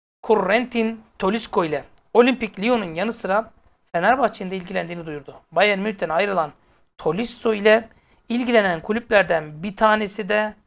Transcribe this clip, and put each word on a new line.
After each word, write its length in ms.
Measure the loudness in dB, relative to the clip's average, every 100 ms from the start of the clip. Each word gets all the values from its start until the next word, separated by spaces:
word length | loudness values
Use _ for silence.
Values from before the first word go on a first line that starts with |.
| _ _
Corentin 800 | 0 0 2 0 0 -2 -2 -4 -16 -4
Tolisso 460 | -2 -2 -2 -2
ile 200 | 0 -2 -6 _ _
Olimpik 440 | 4 4 4 -4 -4
Lyon'un 360 | 0 0 -2
yanı 180 | -4 -4
sıra 400 | -4 -2 -2 -2 _ _ _ _
Fenerbahçe'nin 580 | -2 2 2 0 -2 -8
de 60 | -8
ilgilendiğini 500 | -6 -6 -6 -10 -10
duyurdu. 340 | -12 -14 -20 _
Bayern 260 | 2 4 4
Münih'ten 300 | -2 -4 -2
ayrılan 440 | 0 0 0 -4 -6 _ _ _ _
Tolisso 560 | -4 -2 -4 -4 -2
ile 340 | 2 4 4 2 _ _ _ -6
ilgilenen 540 | -4 2 2 4 -2
kulüplerden 800 | -4 -6 2 2 2 0 -4 -10
bir 140 | -10 0
tanesi 520 | 2 2 -2 -8 -2
de 260 | 0 -2 -6